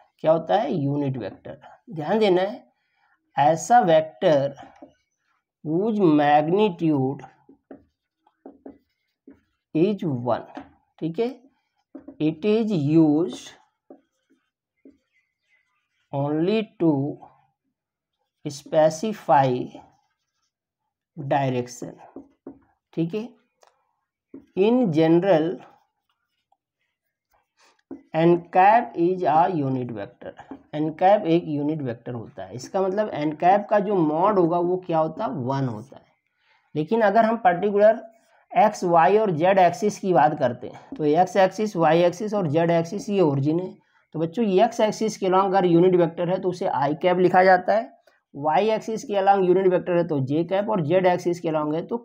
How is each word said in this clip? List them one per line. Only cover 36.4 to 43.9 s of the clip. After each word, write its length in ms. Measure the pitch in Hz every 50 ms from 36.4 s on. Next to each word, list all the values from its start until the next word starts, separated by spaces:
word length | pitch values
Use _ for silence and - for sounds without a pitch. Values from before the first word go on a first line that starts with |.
| _ _ _ _ _ _ -
लेकिन 260 | 147 156 - 220 233
अगर 220 | 220 196 196 - 220
हम 120 | 220 233 226 -
पर्टिकुलर 640 | 180 175 170 202 214 196 202 208 220 233 - - - _ _ _ _ _ _ _ _
एक्स, 300 | - 180 202 214 214 - 190
वाई 320 | 175 170 165 165 185 202 214
और 120 | 220 202
जेड 280 | 165 143 170 185 202 190
एक्सिस 400 | 180 170 170 - 214 208 208 -
की 140 | - 190
बात 260 | 175 156 - - - -
करते 280 | 139 117 120 - -
हैं 300 | - - - - - -
तो 80 | - 156
एक्स 320 | 147 151 170 185 180 -
एक्सिस, 380 | 202 190 185 - - 214 208 -
वाई 260 | 170 160 151 160 170
एक्सिस 320 | 175 175 170 - 214 208 208
और 120 | 208 185 143
जेड 220 | 143 165 170 170
एक्सिस 380 | 170 165 165 - 208 196 - 214
ये 120 | 202 196
ओरिजिन 380 | 170 147 139 139 139 151 160 175
है। 120 | 185 190 - - _ _